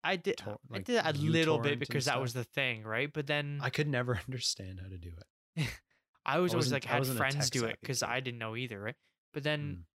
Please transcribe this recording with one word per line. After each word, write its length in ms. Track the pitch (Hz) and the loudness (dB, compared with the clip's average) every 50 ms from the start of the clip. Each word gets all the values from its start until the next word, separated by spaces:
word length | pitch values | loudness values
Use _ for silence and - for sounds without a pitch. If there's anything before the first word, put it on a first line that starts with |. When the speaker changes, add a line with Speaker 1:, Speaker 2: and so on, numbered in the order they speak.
| - | 0
Speaker 1:
I 120 | 165 190 185 | 0 0 0
did, 200 | - 202 - - | 0 -2 -2 -2
Speaker 2:
Tor-, 220 | - - - - _ - 113 | -4 -8 -10 -10 _ -8 -8
Speaker 1:
I 60 | - | -6
Speaker 2:
like, 60 | 185 | -2
Speaker 1:
did 120 | - 247 226 175 | 2 2 4 4
a 80 | 160 151 | 4 2
little 460 | 143 147 156 160 165 160 156 160 151 | 2 2 4 6 6 6 6 4 4
bit 200 | 147 143 143 123 | 4 2 2 0
Speaker 2:
uTorrent 100 | 147 - | -2 -2
and 120 | - 147 | 0 0
Speaker 1:
because 40 | 123 | 2
that 140 | 143 135 123 | 2 2 2
was 140 | 135 123 117 | 0 0 -2
Speaker 2:
stuff? 0 | |
Speaker 1:
the 100 | 127 117 | -4 -6
thing, 400 | - _ - 135 127 120 110 107 | -4 _ -2 0 0 -2 -4 -4
right? 280 | 110 110 117 139 147 | -2 0 0 0 0
But 160 | - 156 147 143 | -2 -4 -2 0
then 380 | 151 147 147 143 143 143 143 | 0 0 0 -2 -4 -2 -2
Speaker 2:
I 40 | 131 | -2
could 180 | - - 151 147 | 0 2 2 2
never 300 | 139 123 123 123 123 98 | 2 2 2 2 0 0
<laughs> 100 | - - | -2 -6
understand 520 | 131 123 - - - - 98 95 92 92 | -6 -2 -2 -2 -2 -2 -6 -10 -8 -10
how 80 | 90 95 | -10 -10
to 100 | 95 90 | -10 -10
do 120 | 85 87 85 82 | -10 -12 -12 -14
it. 100 | - _ _ _ _ _ _ | -18 _ _ _ _ _ _
Speaker 1:
<laughs> 720 | 165 147 113 - - _ _ _ _ _ _ _ _ _ | -4 -4 -4 -4 -8 _ _ _ _ _ _ _ _ _
I 140 | - 135 160 | 0 2 2
was 140 | 180 180 165 | 2 4 4
Speaker 2:
I 20 | |
Speaker 1:
always, 160 | 165 156 131 | 2 2 2
Speaker 2:
wasn't, 0 | |
Speaker 1:
like, 140 | 135 139 - | 2 0 0
Speaker 2:
I 100 | - 139 | 2 2
Speaker 1:
had 100 | 143 139 | 2 2
Speaker 2:
wasn't 140 | 131 131 113 | 2 0 0
a 60 | 143 | 0
Speaker 1:
friends 240 | 135 139 147 143 127 | 0 2 2 0 2
Speaker 2:
tech 40 | - | 2
Speaker 1:
do 120 | 131 117 | 0 0
it 140 | 113 - - | 0 -2 -6
Speaker 2:
savvy 60 | - | -4
Speaker 1:
'cause 160 | - 135 123 | -4 -2 -2
Speaker 2:
kid. 20 | - | 0
Speaker 1:
I 160 | - 120 127 | 0 -2 -2
didn't 200 | 131 127 120 120 | -2 -4 -6 -4
know 160 | 113 110 110 | -6 -6 -4
either, 240 | 117 127 123 113 98 | -4 -6 -6 -6 -6
right? 140 | 101 107 131 _ _ _ _ _ _ _ _ | -6 -6 -8 _ _ _ _ _ _ _ _
But 100 | 151 139 | -4 -2
then 340 | 151 151 147 147 120 95 87 | 0 0 0 -2 -4 -6 -8
Speaker 2:
Mm. 80 | 85 _ _ | -10 _ _